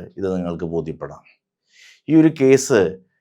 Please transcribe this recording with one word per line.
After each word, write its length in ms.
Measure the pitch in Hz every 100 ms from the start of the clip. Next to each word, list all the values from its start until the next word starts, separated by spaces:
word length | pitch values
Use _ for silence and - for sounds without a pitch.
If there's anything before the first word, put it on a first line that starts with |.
| 87 -
ഇത് 80 | 95 92
നിങ്ങൾക്ക് 320 | 87 85 85
ബോധ്യപ്പെടാം. 500 | 82 80 78 73 73 _ _ _ _ _ _ - _ -
ഈ 40 | 160
ഒരു 80 | 156 156
കേസ്, 420 | 131 135 - 120 87 - _ _